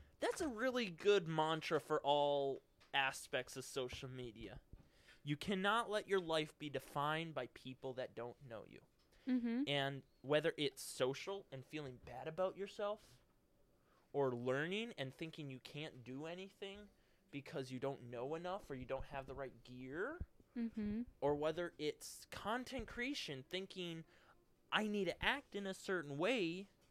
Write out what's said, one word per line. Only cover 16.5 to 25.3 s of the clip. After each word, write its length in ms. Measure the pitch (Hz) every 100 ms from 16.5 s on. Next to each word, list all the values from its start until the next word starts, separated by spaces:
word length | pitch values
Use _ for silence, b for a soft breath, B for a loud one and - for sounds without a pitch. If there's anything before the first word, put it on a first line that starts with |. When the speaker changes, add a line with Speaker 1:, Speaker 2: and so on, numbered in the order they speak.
| - 196 202 202 b b b _
Speaker 1:
because 400 | 143 - 151 127
you 80 | 127
don't 320 | 135 139 120
know 240 | 120 131
enough 340 | 165 175 196 -
or 80 | 131
you 100 | 127
don't 200 | 135 131
have 160 | 139 131
the 80 | 131
right 180 | 131 117
gear, 560 | - 127 131 151 240 339 - - - 247
Speaker 2:
Mm-hmm. 440 | 226 - 208 214 240 -
Speaker 1:
or 140 | 143 147
whether 380 | 156 165 175 -
it's 480 | 151 - - - -
content 560 | - 196 240 247 254 -
creation, 560 | - 247 285 - 135 131
thinking, 520 | 185 190 185 175 165 - b b b _ _ _
"I 160 | 185 214
need 180 | 208 175
to 180 | -
act 320 | 196